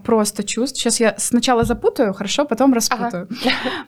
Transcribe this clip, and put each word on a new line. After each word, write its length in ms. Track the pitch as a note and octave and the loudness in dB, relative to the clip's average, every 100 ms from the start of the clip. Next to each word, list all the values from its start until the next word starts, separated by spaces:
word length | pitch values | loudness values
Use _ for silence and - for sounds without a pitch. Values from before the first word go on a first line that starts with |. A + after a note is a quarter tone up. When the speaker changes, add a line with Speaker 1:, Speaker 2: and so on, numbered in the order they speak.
Speaker 1:
просто 380 | - A3+ G#3 - | 2 2 2 -2
чувств, 380 | G3 - C4+ - | -6 -2 -4 -2
щас 200 | A#3 A3+ | -2 2
я 140 | A3 - | 0 0
сначала 460 | - A#3+ B3 A#3 | 0 0 2 2
запутаю, 480 | A3+ A#3 G#4+ A4 G#3+ | 2 2 0 2 0
хорошо, 300 | F#3+ G3+ - | 0 -4 -2
потом 220 | D4 A3+ C#4 | 0 2 4
Speaker 2:
Ага. 40 | A#3 | 4
Speaker 1:
распутаю. 520 | A3 A#3 A#3+ F3+ F#3+ - B3 - B3+ D#4 | 0 -2 -4 -6 -8 -4 -2 -2 -4 -8